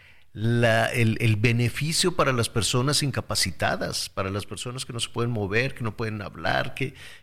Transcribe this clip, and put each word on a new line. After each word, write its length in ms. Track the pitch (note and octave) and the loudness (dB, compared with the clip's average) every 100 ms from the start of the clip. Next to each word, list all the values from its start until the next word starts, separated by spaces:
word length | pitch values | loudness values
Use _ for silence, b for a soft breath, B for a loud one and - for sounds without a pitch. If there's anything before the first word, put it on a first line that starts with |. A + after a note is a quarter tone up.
| b b - | b b -16
la, 520 | - A2 A#2+ A#2+ A2+ A2+ | -2 2 4 6 4 4
el, 320 | B2 B2 A2 | 4 4 4
el 160 | A#2+ G#2 | 4 4
beneficio 800 | A#2+ A#2 A#2+ - D3 E3 F3+ E3+ | 4 4 2 0 -2 0 2 2
para 160 | C#3+ | 2
las 160 | B2+ A2 | 2 0
personas 540 | A#2 F#2 B2+ C3 C#3+ | 0 0 2 2 2
incapacitadas, 1080 | C#3+ A#2 - G#2 G2 - G2+ - - - - | 0 -2 -4 -2 -2 0 0 0 -2 -4 -6
para 200 | - F#2+ | -6 -4
las 160 | G2+ - | -4 -6
personas 400 | G2 B2 B2 - | -10 -10 -8 -8
que 80 | |
no 60 | A#2+ | -6
se 100 | - | -6
pueden 220 | A2+ A#2+ | -2 -2
mover, 420 | A2+ G2 G#2+ C3+ | -2 0 0 0
que 100 | C3+ | -2
no 140 | A#2 - | -6 -4
pueden 240 | A2 G#2+ | -6 -6
hablar, 540 | F#2 - D#2+ - - - | -8 -6 -2 0 -2 -4
que, 180 | C3 B B B | -6 B B B